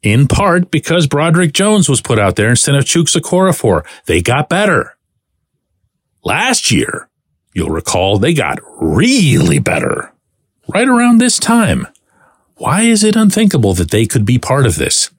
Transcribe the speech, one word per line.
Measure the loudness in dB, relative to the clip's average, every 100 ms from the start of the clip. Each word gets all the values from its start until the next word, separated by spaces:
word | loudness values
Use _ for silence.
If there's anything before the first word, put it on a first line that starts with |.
in | 0 2 2
part | 2 2 0 0
because | -4 -2 0 0
Broderick | 0 0 2 0
Jones | 0 0 2 2
was | -2
put | 0 0
out | 0
there | 0 0
instead | 0 0
of | 0
Chukwuka | 0 0 0 -2
Okorafor. | -2 0 0 0 0 -2 -4 -20 -4
They | -2
got | 0 -2 -2
better. | -2 0 -2 -4 _ _ _ _ _ _ _ _ _ _ _ _ _
Last | -6 -4 -2 -2 -2
year, | -2 -2 -8 -14 _ _ _ _
you'll | -8 -6
recall, | -6 -4 -2 0 0
they | 0
got | 0 -2 -6 -12 -6
really | -2 0 2 2 2 2 2 0
better | -2 -2 -4 -6 -10 _ _ _ _ _ -6
right | -2 2
around | 2 4 4
this | 4 0
time. | 2 2 2 -2 -4 _ _ _ _ _ _ _
Why | -4 0
is | 2 2
it | 2
unthinkable | 2 2 2 2 2 0
that | 0 0
they | 0 0
could | -2
be | 0 -2
part | 0 0 0
of | 0
this? | -4 -4 -6